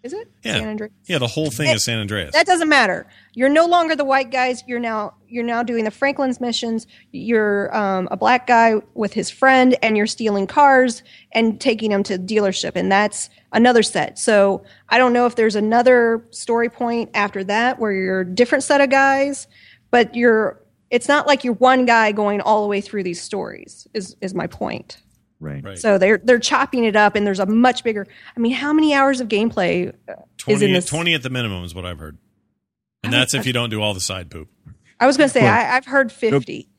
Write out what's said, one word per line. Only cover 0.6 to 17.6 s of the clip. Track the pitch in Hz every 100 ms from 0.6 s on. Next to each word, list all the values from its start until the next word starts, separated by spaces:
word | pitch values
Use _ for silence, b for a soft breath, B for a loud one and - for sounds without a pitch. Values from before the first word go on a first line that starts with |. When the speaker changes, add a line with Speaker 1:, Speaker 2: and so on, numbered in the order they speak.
| 220
Speaker 1:
Andreas? | 214 214 _ -
Speaker 2:
Yeah, | 170
the | 120
whole | 156 156
thing | - -
Speaker 1:
That | -
Speaker 2:
is |
San | - 113
Andreas. | 101 107 76
Speaker 1:
that | 302 370
doesn't | 359 320
matter. | 285 214 175 - b b
You're | - 262
no | 294 339
longer | 349 330
the | 302
white | 277 269 254
guys. | 254 254 254 -
You're | 240
now, | 233 220 208 _ _
you're | 233
now | 233 233
doing | 240 233
the | 214
Franklin's | - 277 277 269 240
missions. | 240 233 233 226 - b b
You're, | - 208 226 208 202 202 220
um, | 202 190 185
a | 196
black | - 247 247
guy | 233 226 214 -
with | - 208
his | 214 -
friend, | - 262 262 254 247
and | 226 214
you're | 214
stealing | - 220 202 190
cars | - 285 262 254 226 b b b
and | 226 226 214
taking | 269 233 220
them | 202
to | 202 190
the | 185
dealership, | 214 202 185 -
and | 180 185
that's | 196 208 - - b b
another | 220 240 233
set. | 214 175 147 -
So | - 208 196 185 b b b
I | 233
don't | 254
know | 240 240
if | 233
there's | 220 208
another | 214 233 233 247 233 226 -
story | - - 233 233
point | - 240 233 226
after | 220 202 196
that | 190 208